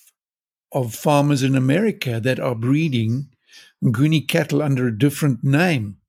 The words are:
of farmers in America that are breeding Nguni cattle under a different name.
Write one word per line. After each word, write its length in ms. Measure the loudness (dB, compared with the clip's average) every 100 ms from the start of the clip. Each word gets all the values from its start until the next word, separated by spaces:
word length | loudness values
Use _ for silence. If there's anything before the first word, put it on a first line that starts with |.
| _ _ _ _ _ _ _
of 240 | -4 -4 -4
farmers 480 | 2 4 4 2
in 120 | 2 2
America 640 | 2 2 0 -2 -4 -4
that 200 | -2 -2
are 160 | -4 -4
breeding 720 | 0 0 2 0 0 -2 -6 _ _ -20 -20 _
Nguni 440 | -2 2 2 2 0
cattle 340 | -2 0 -2
under 260 | 0 0 0
a 100 | 0
different 460 | 0 2 -2 0
name. 540 | 0 2 2 0 -4 -12